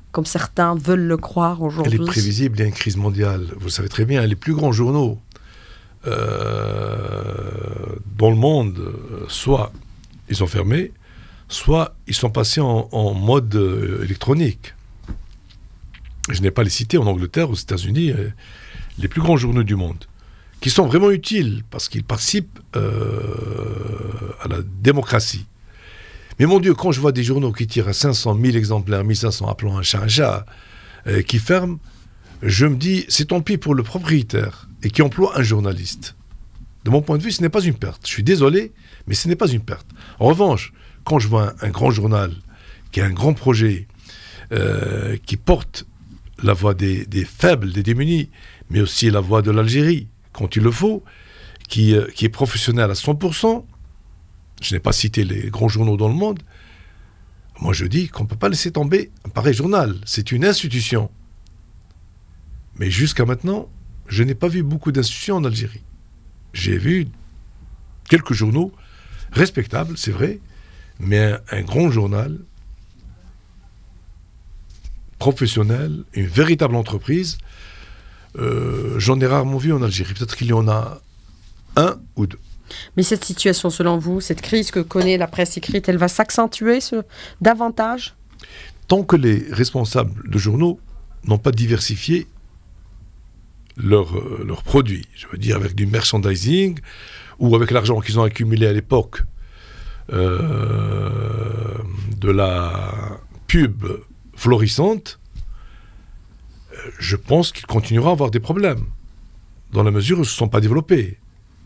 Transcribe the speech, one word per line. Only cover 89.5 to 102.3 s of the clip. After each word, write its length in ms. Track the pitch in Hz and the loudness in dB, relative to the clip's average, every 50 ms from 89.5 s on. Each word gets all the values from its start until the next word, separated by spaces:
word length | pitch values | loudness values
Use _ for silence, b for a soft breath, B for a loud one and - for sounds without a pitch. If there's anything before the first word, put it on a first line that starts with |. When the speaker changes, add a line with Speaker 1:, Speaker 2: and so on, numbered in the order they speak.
Speaker 2:
responsables 760 | 104 104 127 - - 131 117 110 - 123 113 101 101 107 - - | 0 0 0 0 0 -2 -2 0 0 0 0 0 -4 -8 -6 -2
de 80 | 98 | 0
journaux 440 | 104 92 107 107 139 170 175 175 - - - - - - - - - - - | 0 2 2 2 2 2 2 0 -2 -8 -18 -18 -18 -18 -18 -16 -8 0 0
n'ont 100 | 107 107 | 2 2
pas 140 | - 143 | 4 2
diversifié 720 | 123 110 117 113 117 107 - - 107 95 - - 165 180 - - - - - - - - - - - - - - - - - - - - - - - - - - - - - - - | 2 2 2 2 2 0 0 -2 -4 -4 -2 0 0 0 -2 -6 -16 -20 -20 -20 -20 -20 -20 -20 -20 -20 -20 -20 -20 -20 -20 -20 -20 -20 -20 -20 -20 -20 -20 -20 -20 -20 -20 -20 -10
leurs, 420 | - 120 98 104 104 92 80 85 90 | -4 2 4 4 4 4 2 -4 -6
euh, 240 | - - 104 - 98 | -6 -6 -8 -8 -6
leurs 200 | 98 92 - - | -6 -6 -6 -2
produits, 420 | - - 143 131 107 98 - - - - | 4 4 4 4 4 -2 -6 -8 -14 -18
je 140 | - - - | -20 -16 -12
veux 100 | - 95 | -8 -4
dire 160 | 104 110 104 | -2 0 0
avec 220 | 98 98 98 90 | 0 0 -2 -2
du 100 | 101 101 | -2 0
merchandising 920 | 101 104 110 - - - 104 95 101 98 90 95 120 160 185 196 190 170 147 B B B B B B B B B B B B | 0 0 0 0 0 0 2 2 0 0 0 0 2 2 2 2 0 -2 -6 B B B B B B B B B B B B
ou 160 | 123 120 117 | 4 4 6
avec 160 | 117 120 113 | 6 4 4
l'argent 300 | 120 123 110 113 120 107 | 2 2 4 2 2 0
qu'ils 180 | 107 - 107 117 | 0 0 2 2
ont 60 | 113 | 2
accumulé 420 | 107 110 - 117 110 113 110 110 | 2 2 0 0 2 2 4 4
à 60 | 104 | 4
l'époque, 500 | 104 107 - - 131 120 - - - - - - - B B B B B B B B B B B B B B - | 2 2 0 2 2 2 2 0 -2 -2 -2 -2 -2 B B B B B B B B B B B B B B -4
euh, 1700 | - 95 92 92 90 85 82 80 73 71 - 107 107 107 104 104 101 101 - - 104 104 - - 110 107 107 104 107 107 107 104 - 110 107 92 92 95 98 104 104 | -2 0 0 2 2 0 0 0 0 -2 0 0 0 0 -2 -2 -2 -2 -2 -2 -4 -4 -4 -4 -4 -4 -4 -4 -6 -6 -6 -6 -6 -6 -8 -6 -6 -6 -6 -6 -6
de 140 | - 101 101 | -2 0 2